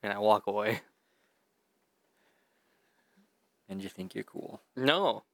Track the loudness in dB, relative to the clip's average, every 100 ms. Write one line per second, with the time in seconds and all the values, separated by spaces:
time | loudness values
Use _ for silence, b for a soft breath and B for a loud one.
0 | -4 0 4 4 4 -2 0 -2 -6 _
1 | _ _ _ _ _ _ _ _ _ _
2 | _ _ _ _ _ _ _ _ _ _
3 | _ _ _ _ _ _ _ -10 -10 -10
4 | -10 -10 -10 -12 -14 -14 _ 0 2 4
5 | 2 0 -6